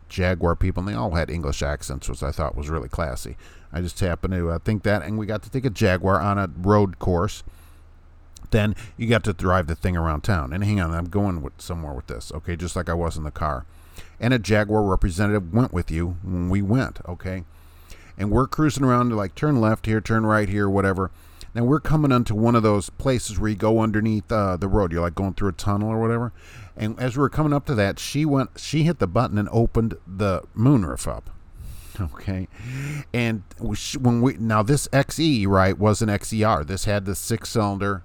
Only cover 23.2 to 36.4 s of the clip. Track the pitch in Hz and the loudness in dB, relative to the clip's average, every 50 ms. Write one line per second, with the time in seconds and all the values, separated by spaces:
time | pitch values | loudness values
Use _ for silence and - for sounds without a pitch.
23.2 | - - 107 87 104 107 107 92 110 107 113 113 110 110 101 107 107 113 110 107 | -2 -4 -2 -2 0 0 0 0 2 2 4 4 2 2 2 2 2 2 0 0
24.2 | 95 - 117 107 101 95 90 82 95 98 95 107 101 87 82 82 85 87 78 - | -2 -2 0 0 2 0 0 -2 0 0 2 2 2 2 0 0 -2 -2 -2 -2
25.2 | 95 95 90 - 101 98 87 - - 107 101 101 104 110 113 110 113 113 117 117 | -4 -2 -2 -2 -2 -2 -2 -2 -2 -2 0 0 0 -2 0 0 0 0 0 0
26.2 | 120 120 - - - - - - 104 - - - 107 107 113 - 123 131 107 135 | -2 -6 -8 -12 -18 -20 -20 -20 -20 -18 -8 -6 -4 -4 -4 -2 -4 -2 0 2
27.2 | 143 123 - - 156 151 147 143 - - 139 107 101 98 90 - - - - 139 | 0 2 2 2 2 2 2 0 0 0 0 2 2 2 0 -2 -8 -4 -2 0
28.2 | 156 156 139 135 127 - - - - - - 156 151 165 170 - 101 90 85 113 | 0 2 2 2 0 -2 -6 -12 -8 -2 0 2 2 2 2 0 -2 0 2 0
29.2 | 123 - 95 104 101 - - 117 117 113 - 117 113 113 - - - 85 95 95 | 0 2 0 0 0 0 2 2 2 2 2 2 0 0 -2 -6 -12 -12 -6 -2
30.2 | 104 101 92 - - - - 104 110 135 151 123 92 73 62 - - - 67 - | 0 0 0 -2 -4 -6 -2 2 4 4 6 4 2 0 -4 -6 -6 -6 -8 -8
31.2 | - - - - - - - - - - - - - - - - 98 78 - - | -10 -14 -16 -16 -18 -20 -18 -16 -14 -14 -14 -14 -16 -14 -10 -8 -8 -8 -10 -10
32.2 | - - 95 92 95 - - - 107 123 127 135 139 143 151 147 139 - - 123 | -8 -6 -6 -6 -8 -10 -12 -14 -14 -12 -10 -8 -8 -8 -8 -10 -10 -6 -4 -2
33.2 | 120 117 110 107 92 - - - 117 113 110 - - - - 147 131 120 120 120 | 0 0 -2 -4 -8 -12 -14 -8 -6 -6 -6 -6 -6 -8 -6 0 2 2 2 4
34.2 | 117 135 131 85 113 113 110 107 107 104 147 139 - - - 135 131 - - - | 2 2 0 0 -2 0 2 2 2 2 2 0 0 0 0 0 0 0 0 0
35.2 | 156 160 143 113 98 98 98 95 95 95 95 - 101 107 104 - 113 107 101 101 | 2 2 2 2 2 4 4 6 6 4 4 4 4 4 4 4 2 0 0 -2
36.2 | - - 113 110 | -2 -2 0 2